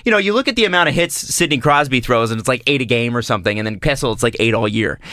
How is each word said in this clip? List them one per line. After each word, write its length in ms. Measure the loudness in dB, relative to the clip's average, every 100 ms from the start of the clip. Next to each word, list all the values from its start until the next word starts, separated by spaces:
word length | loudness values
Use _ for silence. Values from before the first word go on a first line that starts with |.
you 80 | 0
know, 60 | 2
you 160 | 2
look 140 | 0 0
at 80 | 0
the 100 | 2
amount 240 | 2 2
of 60 | 2
hits 200 | -2 -4
Sidney 440 | -6 -2 0 2
Crosby 400 | 2 2 2 0
throws, 300 | 2 2 2
and 80 | 0
it's 80 | -2
like 160 | -2 0
eight 160 | -2
a 40 | 0
game 300 | 0 0 -2
or 60 |
something. 380 | -2 -2 -2 -2
And 80 | -4
then 120 | -2
Kessel, 320 | -2 0 -2
it's 120 | 0
like 120 | -2 0
eight 160 | 0 2
all 120 | 0
year. 320 | 0 -2 -4 -12